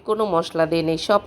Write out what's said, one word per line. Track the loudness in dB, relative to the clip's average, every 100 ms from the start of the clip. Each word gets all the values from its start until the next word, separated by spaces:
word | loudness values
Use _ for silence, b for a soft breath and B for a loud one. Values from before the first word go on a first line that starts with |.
| -2
কোনো | -2 0
মশলা | 0 0 0 0
দিই | 0
নাই, | 0 -2
সব | 2 0